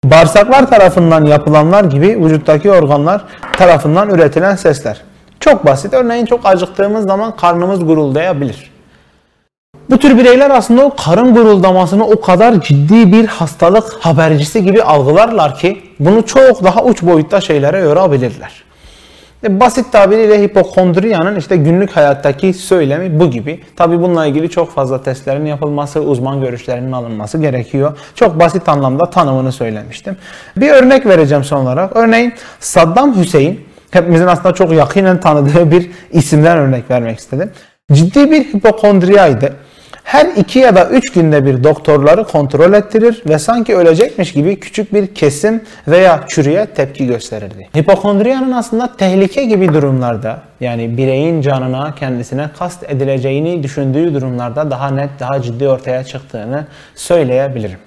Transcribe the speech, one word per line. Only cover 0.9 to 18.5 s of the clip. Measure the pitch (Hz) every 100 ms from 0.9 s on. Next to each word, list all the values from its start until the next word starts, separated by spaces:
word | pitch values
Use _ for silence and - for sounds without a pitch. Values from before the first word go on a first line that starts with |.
| 185 170 160 151
yapılanlar | 147 147 151 151 196
gibi | 190 139 175 226 160
vücuttaki | 156 151 151 202
organlar | 190 151 147 147 202 - - -
tarafından | - - 160 151 160 208
üretilen | 185 156 147 185 196
sesler. | 170 143 - 104 - _ _ _
Çok | - 240 160
basit. | 135 202
Örneğin | 262 247 233 233
çok | 240 208
acıktığımız | 190 180 - 202 214 202
zaman | 196 226 -
karnımız | 175 170 175 196 165
guruldayabilir. | 156 147 135 175 160 139 101 - _ _ _ _ _ _ _ _ _ _ _ -
Bu | 254
tür | 285 240
bireyler | 254 254 285
aslında | 262 202 240 285
o | 277 -
karın | 175 247 233
guruldamasını | 226 202 185 185 175 196 214
o | 214
kadar | - 180 226 226
ciddi | - 143 147 220 220
bir | 214 226
hastalık | - 160 - 170 202 220 -
habercisi | 170 151 160 156 147 226
gibi | 185 196
algılarlar | - 151 135 160 226 226 151 131
ki | 175 202 - _
bunu | 147 214 226
çok | 269 262 214
daha | 185 196
uç | 247 226
boyutta | 170 165 151 202
şeylere | 185 151 139 185
yorabilirler. | 170 151 185 139 123 - -